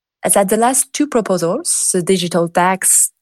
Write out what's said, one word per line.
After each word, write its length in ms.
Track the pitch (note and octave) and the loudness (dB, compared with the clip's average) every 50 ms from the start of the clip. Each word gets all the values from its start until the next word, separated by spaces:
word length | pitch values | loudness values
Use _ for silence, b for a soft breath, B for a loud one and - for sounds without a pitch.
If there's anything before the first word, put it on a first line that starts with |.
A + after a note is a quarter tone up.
| _ _ _ _ - | _ _ _ _ -4
that 280 | F#3 - G3 G3+ F#3+ | 0 2 2 2 2
the 80 | A3 A3 | 2 2
last 340 | A3+ B3 C4+ - - - - | 2 2 2 0 -2 -4 -2
two 140 | - D4 | -4 -2
proposals, 840 | C#4+ - A#3+ G3 - F#3+ F3 E3+ E3 F#3+ C#4 F4 - - - - - - | 0 0 0 0 0 -2 -2 -2 -2 -2 -4 -4 -4 -4 -2 -2 0 0
the 80 | F#3 E3+ | 0 0
digital 480 | F3+ G3 F#3 F3 F3 - F3+ E3+ E3 | 0 0 0 0 0 0 0 0 0
tax 600 | - F#3 F3 F#3 F#3+ F#3 - - - - - - - _ | 0 2 2 2 2 0 0 0 0 0 0 -2 -4 _